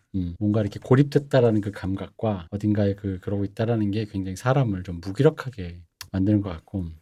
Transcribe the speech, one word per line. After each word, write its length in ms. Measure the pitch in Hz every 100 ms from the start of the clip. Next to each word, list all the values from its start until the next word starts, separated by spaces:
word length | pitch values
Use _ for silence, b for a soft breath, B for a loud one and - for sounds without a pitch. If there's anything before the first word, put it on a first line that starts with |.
| _ 95
음, 180 | 87 87
뭔가 220 | 107 107
이렇게 180 | 104 -
고립됐다라는 840 | - 127 143 143 - 135 120 107
그 80 | 101
감각과 800 | 101 92 95 90 - 113 98 82
어딘가에 440 | 104 107 107 101 101
그, 220 | 101 92
그러고 240 | - 101 101
있다라는 440 | - 113 113 104
게 120 | 104
굉장히 320 | 107 98 92 92
사람을 460 | 127 139 120 92
좀 180 | 92 87
무기력하게 800 | 92 101 147 156 131 104 87 87 - _ -
만드는 300 | 98 95 107
것 80 | 98
같고. 340 | 82 - 98 85 80